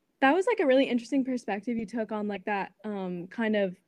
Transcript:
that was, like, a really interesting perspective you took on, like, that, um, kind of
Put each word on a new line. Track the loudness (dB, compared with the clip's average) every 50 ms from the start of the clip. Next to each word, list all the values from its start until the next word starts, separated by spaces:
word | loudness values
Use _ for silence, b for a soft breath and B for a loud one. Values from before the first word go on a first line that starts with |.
| _ _ _ 2
that | 4 4 4
was, | 4 4 2
like, | 2 2
a | 4
really | 4 6 6 4
interesting | 4 0 -2 -2 -2 -2 -2 0
perspective | 0 -4 -6 -4 -4 -6 -6 -4 -4 -4
you | -4 -6
took | -6 -6 -6 -6 -4
on, | -4 -6 -4
like, | -4 -6 -6 -4
that, | -4 -4 -4 -4 -8 _ _ -10
um, | -8 -6 -6 -6 -6 -6 -8 -10 -10
kind | -6 -2 0 2 2
of | 2 0 0 -4 -8 _